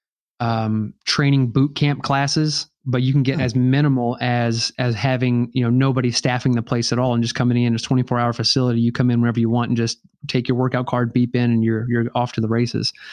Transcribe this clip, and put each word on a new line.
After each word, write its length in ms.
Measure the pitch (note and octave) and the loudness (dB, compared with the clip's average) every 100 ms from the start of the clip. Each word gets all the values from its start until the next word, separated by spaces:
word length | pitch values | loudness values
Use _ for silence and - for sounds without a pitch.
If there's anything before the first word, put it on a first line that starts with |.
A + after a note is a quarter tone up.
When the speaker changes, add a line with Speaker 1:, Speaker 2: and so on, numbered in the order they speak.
| _ _ _ - | _ _ _ -6
Speaker 1:
um, 520 | A#2 A2+ A2 A2 G#2+ - | -2 -2 -2 -2 -4 -8
training 440 | - - C#3+ C#3 B2+ | -6 0 2 2 2
boot 220 | B2+ C#3+ | 2 0
camp 280 | C#3+ D3 C#3+ | 0 0 0
classes, 680 | - C#3 C#3 D#3 D3+ C#3+ - _ | -2 -2 0 0 -2 -4 -8 _
but 180 | C3 B2 | -4 0
you 100 | C3 | 2
can 100 | C#3 | 2
get 140 | C3 C#3 | 2 0
Speaker 2:
Hmm. 40 | |
Speaker 1:
as 120 | B2+ | 0
minimal 640 | A#2 B2+ C3+ D3 C3 A#2+ B2 | 0 2 2 2 2 -2 -2
as, 520 | B2 A#2+ A#2 A2+ - - | -2 0 0 -2 -4 -4
as 160 | B2+ | -2
having, 560 | A2 C3+ B2+ B2+ B2 A#2+ | 0 0 0 2 0 0
you 100 | C3 | 0
know, 80 | A#2 | 2
nobody 400 | B2 C3+ C3 B2+ | 2 2 2 0
staffing 420 | A#2 C3+ B2 C3+ | 0 -2 0 0
the 80 | A#2+ | 0
place 300 | A#2 A#2+ A#2 | 0 -2 0
at 60 | A#2+ | 0
all 160 | B2+ | 0
and 80 | A#2 | 0
just 120 | A#2 - | 0 0
coming 200 | B2 A#2+ | 0 2
in 120 | A#2+ | 2
as 80 | A2+ | 0
twenty-four 360 | - B2+ B2 A#2+ | 0 0 0 0
hour 140 | A#2+ | 0
facility. 480 | A#2 A#2 C3+ B2+ A#2 | -2 0 0 0 2
You 100 | A#2 | 0
come 180 | A#2+ B2 | 2 2
in 100 | A#2+ | 2
whenever 180 | A#2 A#2 | 2 2
you 100 | A2+ | 0
want 200 | A#2+ A#2 | 0 0
and 60 | A#2 | 0
just 220 | A2+ - - _ C#3+ | -2 -4 -14 _ -6
take 220 | C3 A#2+ | -4 -2
your 80 | B2 | 0
workout 300 | B2+ B2+ B2 | 0 -2 -2
card, 260 | B2 A#2+ | -2 0
beep 220 | B2 A#2+ B2 | 0 0 0
in, 140 | A#2+ | 2
and 100 | A2+ | 2
you're, 220 | A2 A2 A#2+ | 2 0 -2
you're 180 | A#2+ A#2 B2 | -2 -2 -2
off 160 | A#2+ | -4
to 80 | - | -2
the 80 | A2 | -2
races. 440 | A2+ A#2+ A2 - - - | 0 0 -2 -6 -8 -18